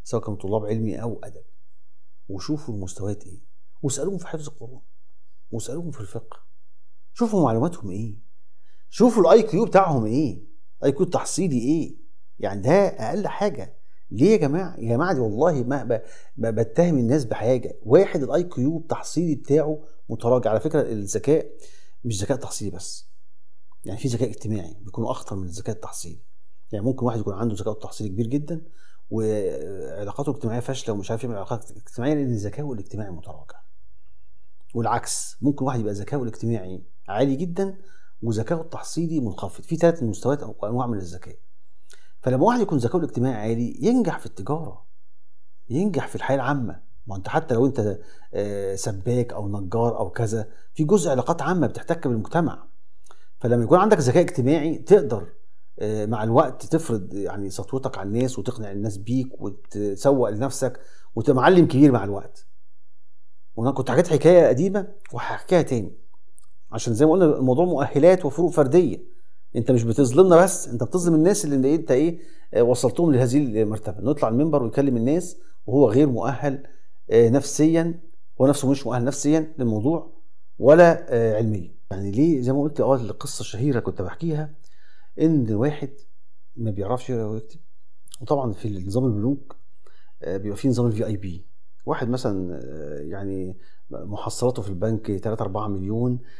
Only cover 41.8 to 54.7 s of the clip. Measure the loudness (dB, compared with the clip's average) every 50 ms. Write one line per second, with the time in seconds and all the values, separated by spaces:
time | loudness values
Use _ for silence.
41.8 | -10 -10 -10 -10 -10 -10 -10 -4 -2 0 2 4 4 4 4 4 2 0 2 0
42.8 | 0 0 0 0 -2 -2 0 0 0 0 0 -2 -2 -2 -2 -2 -2 -4 -4 0
43.8 | 2 2 4 4 2 2 -2 -4 -6 -8 -8 -6 -4 -4 -2 -4 -4 -6 -8 -10
44.8 | -10 -10 -10 -10 -10 -10 -10 -10 -10 -10 -10 -10 -10 -8 -8 -8 -6 -2 0 0
45.8 | 0 0 0 -2 -2 -4 -4 -4 0 0 0 2 2 0 0 0 -2 -4 -6 -8
46.8 | -8 -8 -8 -8 -8 -8 -8 -6 -6 -2 0 0 2 2 4 4 4 4 4 2
47.8 | 0 0 -2 -2 -6 -8 -10 -10 -8 -6 -4 -4 -4 -4 -4 -4 -4 -4 -4 -4
48.8 | -4 -4 -4 -2 -2 0 2 2 0 0 -2 -4 -4 -4 -4 -4 -4 -2 0 2
49.8 | 2 2 2 0 -2 -2 0 0 0 0 0 -2 -2 -4 -8 -8 -8 -6 -2 0
50.8 | 4 4 4 4 4 2 2 2 2 2 0 0 0 0 2 2 2 2 0 -2
51.8 | -2 -2 -2 0 0 0 0 0 -2 0 0 2 2 0 -2 -4 -8 -8 -8 -8
52.8 | -8 -8 -8 -8 -8 -10 -10 -10 -10 -8 -6 -4 0 2 2 2 6 6 6 6
53.8 | 8 6 6 6 6 6 6 6 4 4 2 0 2 4 4 4 2 0